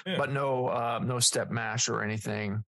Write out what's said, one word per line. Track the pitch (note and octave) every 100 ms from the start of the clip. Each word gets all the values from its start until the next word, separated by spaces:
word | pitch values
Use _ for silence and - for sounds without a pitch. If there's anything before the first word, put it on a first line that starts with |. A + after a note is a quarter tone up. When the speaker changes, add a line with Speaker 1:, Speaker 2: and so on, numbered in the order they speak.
| F#3
Speaker 1:
Yeah. | E3+
Speaker 2:
But | C#3
no, | C#3 C#3+ B2+ A2+
uh, | A#2 A#2 A2+
no | A#2+ B2
step | A#2+ B2 -
mash | A#2 A2 A#2 -
or | A2
anything. | G#2+ A2 G#2+ G#2+ G#2 G#2+ -